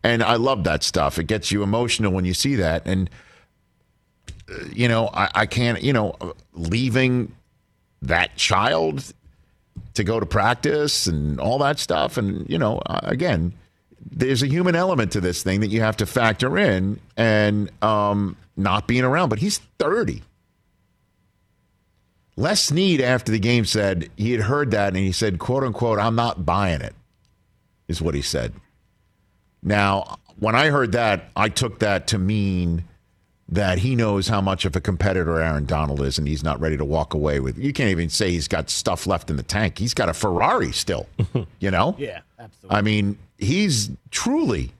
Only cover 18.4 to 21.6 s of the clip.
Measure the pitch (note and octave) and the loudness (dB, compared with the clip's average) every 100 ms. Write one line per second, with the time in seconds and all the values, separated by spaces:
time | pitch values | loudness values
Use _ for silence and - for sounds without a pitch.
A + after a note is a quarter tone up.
18.4 | - - G2 F#2+ - B2 B2+ D3 F3 A2 | -14 -2 0 0 0 2 2 2 2 0
19.4 | F#3+ G3+ - _ - G#3 A3 - - _ | -2 -4 -8 _ -2 0 -2 -4 -12 _
20.4 | _ _ _ _ _ _ _ _ _ _ | _ _ _ _ _ _ _ _ _ _
21.4 | _ _ | _ _